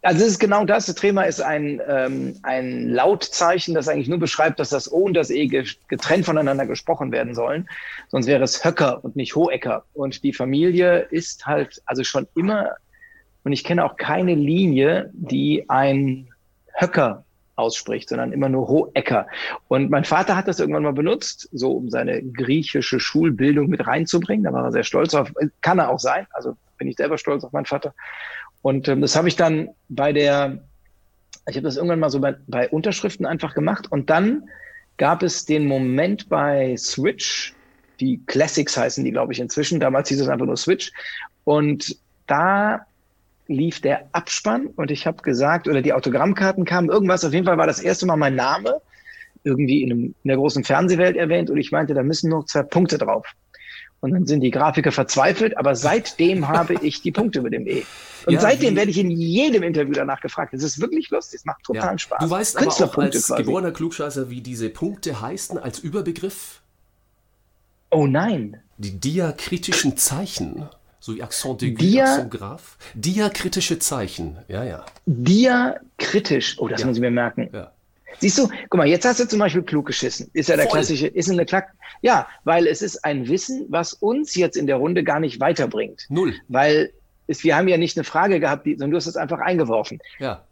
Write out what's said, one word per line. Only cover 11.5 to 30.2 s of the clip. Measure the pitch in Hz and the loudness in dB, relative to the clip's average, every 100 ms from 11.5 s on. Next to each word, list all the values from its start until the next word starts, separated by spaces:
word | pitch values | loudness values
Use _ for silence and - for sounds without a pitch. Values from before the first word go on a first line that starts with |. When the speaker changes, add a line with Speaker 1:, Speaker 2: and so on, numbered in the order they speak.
| 147 139 - - | -2 -2 -8 -6
Speaker 1:
also | 127 127 | -4 -2
schon | 139 - - | -2 -4 -2
immer, | 190 214 - - _ _ - - _ _ | 0 0 -2 -8 _ _ -20 -20 _ _
und | 139 | -4
ich | 139 - | -4 0
kenne | 175 | 0
auch | 156 - | 0 -2
keine | - 156 185 160 | -2 0 2 2
Linie, | 143 170 190 135 139 180 - | 2 4 4 4 4 2 -4
die | - 135 131 143 147 - | -10 -4 -2 0 0 2
ein | 131 139 139 139 131 131 _ _ _ _ | 2 4 2 0 -2 -8 _ _ _ _
Höcker | - 180 - 131 101 _ _ _ - | -2 0 2 0 -2 _ _ _ -2
ausspricht, | 117 - - 110 - | -2 -2 -6 -8 -4
sondern | 123 123 | -4 -4
immer | 143 135 | -2 0
nur | 131 117 | 0 2
Hohecker. | 147 - 139 - 113 92 - - - _ | 2 2 -2 0 0 0 -8 -10 -10 _
Und | 131 139 | 0 2
mein | 143 | 2
Vater | - 160 190 190 | 2 2 2 0
hat | 185 | 0
das | 175 | -2
irgendwann | 151 151 | 0 0
mal | 147 | 0
benutzt, | 135 156 226 - - - | 0 0 -2 -4 -12 -12
so | 143 131 | -4 -2
um | 127 123 | -2 -2
seine | 120 123 127 | -4 -2 -4
griechische | 131 120 123 151 147 147 123 123 | -6 -6 0 0 0 -2 0 -2
Schulbildung | - 147 165 110 135 147 139 | 0 2 2 2 4 4 2
mit | 147 - | 0 0
reinzubringen. | 139 165 175 175 214 | 0 2 0 0 0
Da | 190 | 0
war | 127 123 | 0 0
er | |
sehr | 120 | 0
stolz | 120 139 156 151 | 0 2 2 2
auf, | 131 - 147 _ | 0 -2 -4 _
kann | 165 175 | 2 2
er | 143 | 2
auch | 123 | 0
sein, | 127 151 196 | -2 -2 -4
also | 139 127 123 _ _ | -10 -10 -12 _ _
bin | 135 | -8
ich | 127 | -4
selber | 147 151 | -2 -2
stolz | - 143 | -2 -4
auf | 123 | -4
meinen | 143 139 | -6 -4
Vater. | 143 143 - - - - - - _ | -4 -6 -12 -18 -14 -14 -14 -16 _
Und, | 135 135 139 | 0 0 2
ähm, | 135 | 2
das | 143 156 | 2 4
habe | 175 | 2
ich | - | 4
dann | 165 156 - - _ | 2 2 -4 -12 _
bei | 123 143 | -2 0
der, | 147 | 2